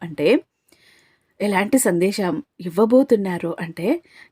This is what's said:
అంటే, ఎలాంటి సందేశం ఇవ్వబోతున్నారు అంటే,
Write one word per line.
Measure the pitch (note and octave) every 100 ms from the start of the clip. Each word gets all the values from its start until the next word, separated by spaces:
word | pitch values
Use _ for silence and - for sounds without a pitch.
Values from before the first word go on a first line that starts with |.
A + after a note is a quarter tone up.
అంటే, | E3 D3+ D3+ D4+ - _ _ _ _ _ _ _ _ -
ఎలాంటి | G#3 F#3+ G#3 C4
సందేశం | A3 F3 F#3+ G3+ F#3 D#3 - -
ఇవ్వబోతున్నారు | F3 E3 A3 B3+ C#4 A3 F#3+ F3 E3+ D#3+
అంటే, | E3 D#3+ F#3+ E4+ _ - -